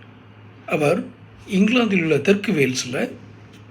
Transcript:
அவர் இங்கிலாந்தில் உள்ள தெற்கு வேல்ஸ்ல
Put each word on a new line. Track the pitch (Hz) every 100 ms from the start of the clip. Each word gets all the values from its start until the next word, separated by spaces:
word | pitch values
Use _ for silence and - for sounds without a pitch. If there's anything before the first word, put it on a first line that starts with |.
| - - - - - - -
அவர் | 160 147 185 254 - - - -
இங்கிலாந்தில் | 190 214 247 220 190
உள்ள | 160 143
தெற்கு | 123 202 -
வேல்ஸ்ல | 156 127 127 127 139 254 - - - - - -